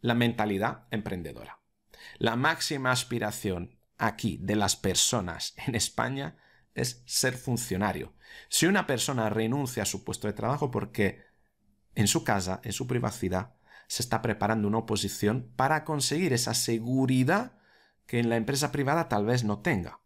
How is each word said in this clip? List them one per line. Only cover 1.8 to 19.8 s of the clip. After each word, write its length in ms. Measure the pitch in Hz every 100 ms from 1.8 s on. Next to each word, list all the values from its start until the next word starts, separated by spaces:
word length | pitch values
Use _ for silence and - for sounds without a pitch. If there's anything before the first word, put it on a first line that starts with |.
| _ - - -
La 180 | 117 117
máxima 540 | 143 165 - 147 127
aspiración 880 | 127 - 120 107 104 107 90 87 _ _ _
aquí 420 | 110 - 113 76
de 120 | 95
las 220 | 107 101 -
personas 800 | 98 90 - 120 90 82 - - -
en 100 | 113
España 600 | - - 117 135 139 - _ _ _
es 280 | - 127 - -
ser 280 | - 131
funcionario. 760 | 127 - 117 - 92 101 - - - - - -
Si 160 | - 165
una 200 | 196 -
persona 440 | 127 - 131 110
renuncia 540 | 104 110 135 131 117
a 20 | 101
su 180 | -
puesto 220 | - - 107
de 80 |
trabajo 360 | 104 110 143 143
porque 520 | 117 101 - 101 - - _ _ _ _ _ _
en 120 | - 104
su 160 | 165
casa, 380 | - 104 90 92
en 100 | -
su 120 | - 123
privacidad, 680 | 123 123 - 95 90 107 _ _ - -
se 140 | -
está 180 | 120 113
preparando 480 | 113 107 104 110 104
una 100 | 110
oposición 720 | 113 107 101 - 104 120 127 -
para 280 | 131 151
conseguir 500 | 151 151 131 147 180
esa 180 | 123 -
seguridad 1000 | 113 - 117 117 131 131 127 127 190 247 _ _ _ _ _ _
que 120 | 120
en 100 | 117
la 80 | 117
empresa 360 | 110 135 143
privada 360 | 147 135 156 165
tal 160 | 107
vez 200 | 104 123
no 160 | 110 101
tenga. 400 | 180 120